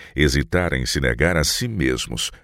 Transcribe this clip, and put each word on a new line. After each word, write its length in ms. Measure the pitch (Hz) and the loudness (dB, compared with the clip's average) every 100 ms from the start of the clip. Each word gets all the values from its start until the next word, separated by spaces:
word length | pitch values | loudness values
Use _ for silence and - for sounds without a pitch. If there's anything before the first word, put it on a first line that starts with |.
| - | -8
hesitar 580 | - 73 67 69 90 87 | 2 2 2 0 0 0
em 140 | 67 64 | 0 -2
se 140 | - | 0
negar 360 | 67 58 78 87 | 0 2 2 2
a 60 | |
si 240 | 76 - 123 | 0 -2 -4
mesmos, 640 | 107 65 64 - 58 - - | -2 0 0 -4 -6 -8 -10